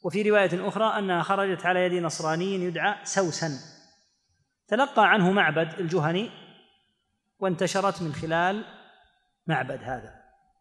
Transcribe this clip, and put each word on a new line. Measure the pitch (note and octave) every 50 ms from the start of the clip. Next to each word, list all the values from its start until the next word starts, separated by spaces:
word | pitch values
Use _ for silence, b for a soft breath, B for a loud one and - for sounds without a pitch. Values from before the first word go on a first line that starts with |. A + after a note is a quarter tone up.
| _
وفي | F#3 D#3+ G3 G#3+ G#3
رواية | G#3 G#3 G3 F3+ E3+ F3+ F#3 G3+
أخرى | F3+ G3+ A3 A3 - A3
أنها | G3+ F#3+ F3+ E3+ D#3+
خرجت | - G3 G3 G3 G3 F#3 D#3+ -
على | F3 F#3 F3+
يد | F3+ F3+ F3
نصراني | F3+ E3+ E3 D3 - E3 D#3 D#3+ E3 F3+ F#3+ G3
يدعى | F#3+ F3+ F3+ E3+ D#3+ D3+ G3 G#3 G#3 -
سوسن، | - - G3 F#3+ E3+ D3 - - D#3+ C#3+ B2+ - - - - - _ _ _ _ _ _ _ _ _ _ _ _ _ _ _ _ _
تلقى | G#3 A3 C4+ C4+ C4+ - G#3+ F#3
عنه | F#3 G#3+ F3+ F3
معبد | F#3+ G3+ F#3 D#3 D3+ E3 F3+ D#3+ - -
الجهني، | F#3 E3 D#3+ F#3 D3 D#3 E3 F3+ A3 A#3+ - - - - - _ _ _ _ _ _ _ _ _ _ _ _ _ _ _ _ _
وانتشرت | G3 F#3+ F3 D#3 G3 E3+ - G3 F#3+ G3 F#3 -
من | F#3 D#3+ C#3+
خلال | D3+ E3 D#3+ D#3+ E3 F3 F3+ G3 G#3+ A3 - - - - - _ _ _ _ _ _ _ _ _ _ _ -
معبد | D#3+ C3 B2+ B2+ C3+ C3 A2
هذا | A2 C3 A#2+ G#2+ G#2+ - - _ _ _ _ _ _ _ _